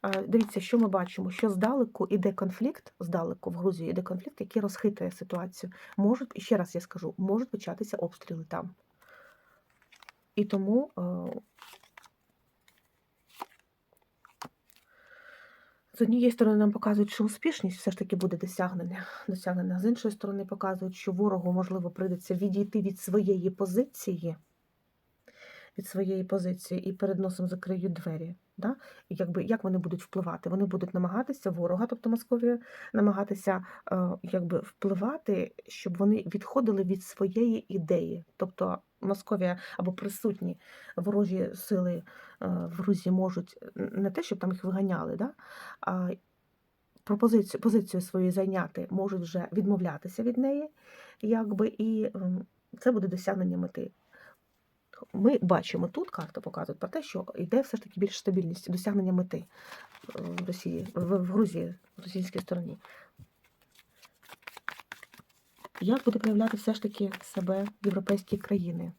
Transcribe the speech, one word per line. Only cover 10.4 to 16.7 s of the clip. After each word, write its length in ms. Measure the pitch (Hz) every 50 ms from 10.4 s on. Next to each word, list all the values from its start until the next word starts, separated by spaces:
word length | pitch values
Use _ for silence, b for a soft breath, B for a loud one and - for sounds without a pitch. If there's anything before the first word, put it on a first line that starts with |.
| 208
тому, 460 | 202 - 196 190 196 214 247 285 - _ -
е, 40 | 180 175 180 180 175 180 - - - _ _ _ - - - - - _ _ - _ - _ _ _ _ _ _ _ _ _ _ _ _ _ _ _ _ _ _ _ _ _ _ _ _ - - - - _ _ _ _ _ _ _ _ _ _ _ _ _ _ _ - _ _ - - _ _ _ _ _ _ B B B B B B B B B B B B B B B B B B B B B B _ -
з 40 |
однієї 300 | 240 220 220 247 240 247
сторони 260 | 233 - 240 220 214 208
нам 140 | 214 214